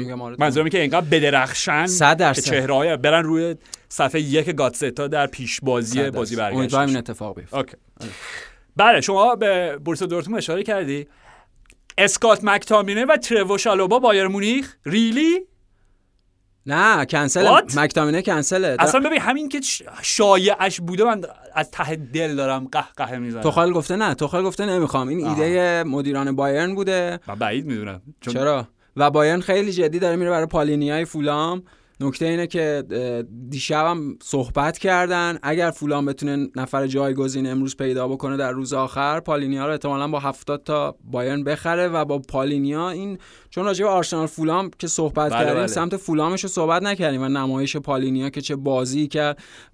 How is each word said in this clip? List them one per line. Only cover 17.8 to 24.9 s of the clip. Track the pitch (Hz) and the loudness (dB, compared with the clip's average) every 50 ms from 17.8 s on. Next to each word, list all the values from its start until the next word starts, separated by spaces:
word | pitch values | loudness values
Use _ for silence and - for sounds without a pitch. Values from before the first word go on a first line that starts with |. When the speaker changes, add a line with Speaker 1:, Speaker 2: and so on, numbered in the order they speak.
| 151 147 - 170 151 147 151 180 185 | 0 2 2 2 2 2 2 0 0
Speaker 1:
کنسله. | 226 180 151 139 - 190 185 190 165 131 123 | 0 0 0 0 0 0 0 0 0 2 2
Speaker 2:
اصلاً | 165 156 - 262 | 2 4 4 2
ببین، | 277 302 320 285 | 2 2 0 0
همین | - 214 254 294 302 277 | 0 0 -2 -2 -2 -6
که | 269 285 | -6 -6
ش-، | 269 - - - - - - - - | -6 -4 -6 -6 -8 -14 -16 -10 -6
شایعش | - - - 214 202 196 190 185 196 202 - 185 196 - - | -4 0 2 6 6 6 6 6 4 2 4 2 0 0 -2
بوده، | 175 170 185 190 214 | -8 -6 0 0 2
من | 240 226 202 170 151 - - - - - | 2 2 0 -4 -10 -14 -18 -18 -8 -4
از | 156 156 - | -4 -4 -4
ته | - - 170 139 160 | -4 -6 -6 -4 -4
دل | 160 147 117 127 160 165 156 147 | -8 -8 -6 -4 -2 -2 -2 -2
دارم | 139 139 135 135 131 131 131 - | -2 -2 -2 -2 -2 -4 -4 -4
قهقهه | 151 139 - - - 139 117 127 123 | -4 -4 -4 -6 -8 -6 -6 -6 -6
می‌زنم. | 120 120 117 117 110 | -8 -8 -6 -2 -2
Speaker 1:
توخل | 156 143 165 170 180 175 | 0 2 2 2 2 2
گفته | 170 147 - 180 | 0 0 -2 -2
نه، | 202 220 196 135 | -2 0 -2 -2
توخل | - 151 139 - 180 185 | -2 -4 -2 -2 0 -2
گفته | 190 175 - 202 | -2 -2 -2 -2
نمی‌خوام. | 208 185 180 165 143 | 0 0 0 0 0